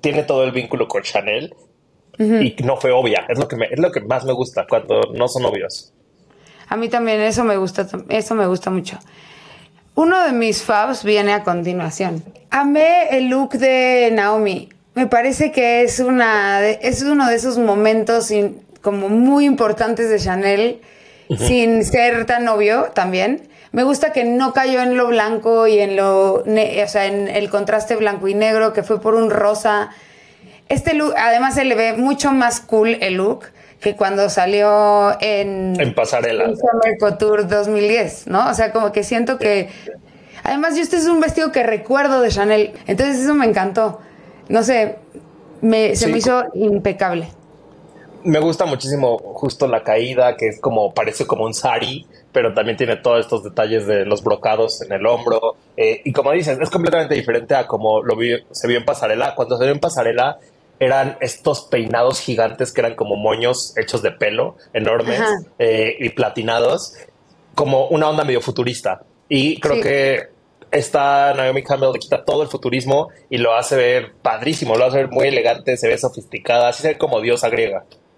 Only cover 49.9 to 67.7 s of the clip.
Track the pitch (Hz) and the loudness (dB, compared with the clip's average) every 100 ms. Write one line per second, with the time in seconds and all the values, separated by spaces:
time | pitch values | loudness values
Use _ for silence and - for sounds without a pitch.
49.9 | 110 123 127 123 120 113 107 - 113 101 | 0 0 2 2 2 -2 -4 -2 0 0
50.9 | - 107 104 - 113 110 110 131 117 117 | -2 -4 -4 -2 -2 -4 -2 -2 -2 -4
51.9 | 135 - - _ 131 117 107 110 110 120 | -8 -14 -20 _ 0 0 0 -2 -2 -2
52.9 | 117 120 117 113 113 101 113 110 113 101 | 0 2 2 2 -4 -4 -2 0 0 0
53.9 | 104 98 104 107 104 113 110 113 - - | 0 0 -2 0 0 0 0 0 -4 -6
54.9 | 95 107 120 120 113 113 - _ - 110 | -2 0 0 0 0 -2 -4 _ -2 0
55.9 | 113 147 143 139 165 151 131 156 190 170 | 0 -4 -2 0 0 0 -2 -2 -2 0
56.9 | 165 147 151 - 117 117 139 120 110 107 | 0 0 -2 -2 -2 0 -2 0 -2 0
57.9 | 107 120 113 120 117 - - 117 120 117 | 0 0 -2 -2 -4 -6 -6 -2 0 -2
58.9 | - 110 110 131 - 117 120 131 143 170 | -2 -2 -2 -2 -4 -4 0 0 0 -2
59.9 | 160 117 117 131 147 - _ _ - 131 | -2 0 0 0 -2 -12 _ _ -2 0
60.9 | 135 135 135 127 - - - - 127 110 | 2 -2 -4 -8 -4 -4 -4 -2 -4 -2
61.9 | 117 123 131 - 113 113 113 127 - 117 | 0 0 0 -4 -2 -2 -2 -4 -2 -2
62.9 | 113 104 101 107 113 120 123 - - 113 | -2 -4 -2 -2 0 -2 -2 -4 -6 -4
63.9 | 120 104 - 107 110 - - - 113 110 | -2 -4 -2 -2 -2 -4 -8 -10 -4 -2
64.9 | 117 120 120 220 202 - - 117 110 110 | 0 0 -2 0 -2 -6 -2 0 2 0
65.9 | - 117 - 110 - 110 117 120 160 - | -2 -6 -2 -4 -2 -2 0 0 0 -6
66.9 | - - _ _ _ _ - 143 | -16 -20 _ _ _ _ -4 0